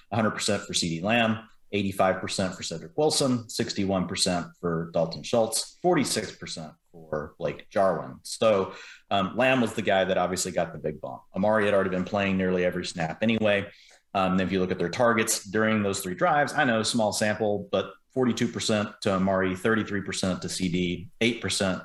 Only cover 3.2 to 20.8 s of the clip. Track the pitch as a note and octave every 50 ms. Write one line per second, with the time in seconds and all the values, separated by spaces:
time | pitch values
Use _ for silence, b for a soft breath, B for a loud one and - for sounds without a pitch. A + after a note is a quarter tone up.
3.2 | D3 C3 B2 A#2 G#2+ - - - A#2 - - - G2 F#2+ G2 F#2 F2+ F2 F#2+ F2+
4.2 | - G2 F2+ E2+ E2 - - _ - F2 E2 E2 E2 E2+ E2+ E2+ E2 E2 - D2+
5.2 | C#2+ - - A#2 A2+ A2 - - - - - _ - F3+ F3+ D3+ A#2 A2+ - A2
6.2 | G2+ - - - - - - E2+ D#2+ D2+ - _ _ _ - E2 D#2+ - D#2 D2+
7.2 | D2 D#2 - - D#2+ D2 C#2+ - - - - G#2+ G2 F#2+ E2+ D2+ C#2 C2 B1+ -
8.2 | - - - - A#2 A2 G#2 F#2+ F#2+ - B B B B B B B B G2+ G2
9.2 | F#2+ F2+ - G#2+ B2+ C3 C3 C3 A#2 G2+ - A#2+ G2 G#2+ G2 F#2+ F#2+ F#2 F#2 F2+
10.2 | F2 F2+ F#2 F2 - F#2 D#2+ F2 E2+ E2 - D2+ C#2+ D#2 D2 D2 - B1+ B1 -
11.2 | - _ - G2 G2 G#2+ A2 A2 G2+ G#2 G2+ G2 F#2+ F#2 F2+ F#2 F#2 - G#2 G2+
12.2 | G2 G2 F#2+ F#2+ F#2 F#2 F#2 F2+ F2+ F2+ E2+ F2 F2 - - F2 D#2+ D#2+ E2 -
13.2 | A2 A#2 A2+ G#2+ G#2+ G#2 G#2 G2 G2 - B B B B B B B _ - G2
14.2 | F#2+ F#2 F#2 F#2 F#2 F2+ F#2+ F#2 F2+ F2+ F#2 F#2 F2 E2+ F2 - B2 A#2 A2+ A2
15.2 | A2 - - - - G2+ F#2 A2 A2 A2 A2 G#2+ G2+ G2 F#2+ - - F#2 F2+ -
16.2 | F3 F3+ D#3 D3 C#3+ B2 - D3+ D3+ B2+ A2+ A2 G#2+ - - A#2 A2 G#2 - -
17.2 | A2 G#2+ G#2 G#2 A2+ G#2 G#2 G2 F#2 - - G2 - - - - _ _ - C3
18.2 | B2+ A#2+ A2+ - A#2+ A#2 - G#2 - - A2 G#2 G#2 - - - - G#2 F#2+ F#2
19.2 | F#2+ G2 G2 F#2+ F#2+ F#2 F#2 F#2 - A2+ A2+ G#2+ G2 - G2+ G2 F#2 F#2+ F#2 -
20.2 | - F#2 F2+ F2+ - F2 - - F#2+ F2+ E2+ F2+